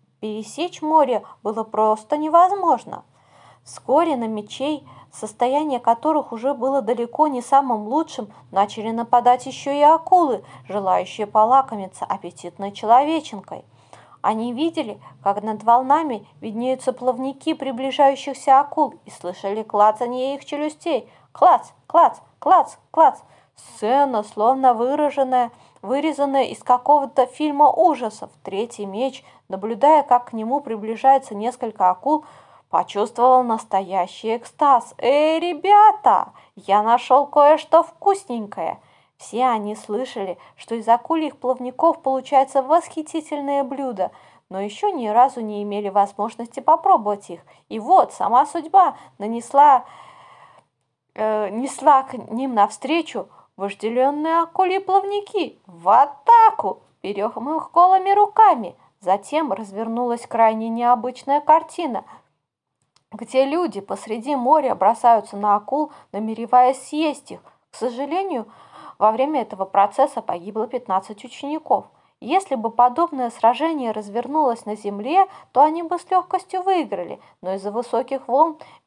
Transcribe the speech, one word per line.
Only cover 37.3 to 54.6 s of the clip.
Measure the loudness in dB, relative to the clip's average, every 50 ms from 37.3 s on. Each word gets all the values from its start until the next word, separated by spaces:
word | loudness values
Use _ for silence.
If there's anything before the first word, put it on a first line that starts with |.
| 4 4 6 6 6 4 2 4 4 4
вкусненькое!» | 4 2 _ _ -2 0 0 0 -4 -10 -10 -10 -10 -10 -10 -8 -8 -8 -10 -12 _ _ _ _ _ _ _
Все | _ -18 -10 -4 -2 0
они | 0 0 -2 -4 -8 -10
слышали, | -12 -10 -8 -6 -6 -6 -8 -8 -8 -8 -8 -10 -12 -16 -20 _
что | _ -12 -10 -10
из | -6 0
акульих | 2 0 0 0 -4 -4 -4 -4 -6 -8 _
плавников | -4 -4 -4 -4 -6 -12 -4 0 0 0 0 0
получается | -4 -4 -4 -4 -4 2 2 2 2 2 0 -2
восхитительное | 0 2 0 0 0 -4 -12 -14 -14 -8 -10 -10 -8 -8 -10 -8 -6 -4 -2 -2 -4
блюдо, | -4 -8 -8 -8 -8 -6 -6 -6 -6 -8 _ _ _ _ _ _ _
но | -10 -10
ещё | -10 -10 -8 -4 -4 -4
ни | -4 -4 -4 0
разу | 4 4 4 4 2 -6
не | -10 -10 -8 -8 -8
имели | -8 -8 -6 -8 -2
возможности | 0 0 0 0 -2 -8 -8 -8 -8 -12 -14 -12 -14 -4
попробовать | 2 2 2 2 4 2 2 2 2 -4 -6 -6 -8 -16
их. | -18 -18 _ _ _ _ _ _
И | -12 -10
вот | 0 4 4 4 4 2
сама | -2 -6 -2 2 2 2 2
судьба | 0 -4 -8 -6 2 4 4 4 4 0 -6 -18 -20 _ -10
нанесла, | -8 -8 -8 -8 -8 0 4 6 6 6 6 4 0 -6 -16 -20 -20 -20 -20 -20 -20 _ _ _ -20 _ _ _ _ _ _ _ _ _ _ _ _ _ _
э, | -6 -4 -2 -2 -2 -4 -6
несла | -6 -8 -8 -8 -10 0 4 4 4 4 2
к | -2 -10 -14 -12 -10
ним | -8 -6 -6 -2 2
навстречу | 2 2 2 0 -8 -6 -2 -2 -2 -2 -4 -8 -10 -10 -10 _ -20 _ _ _
вожделённые | -10 -10 -10 -8 -8 -8 -4 0 0 0 0 0 -2 -2 0 0 0
акульи | -2 -2 _ -2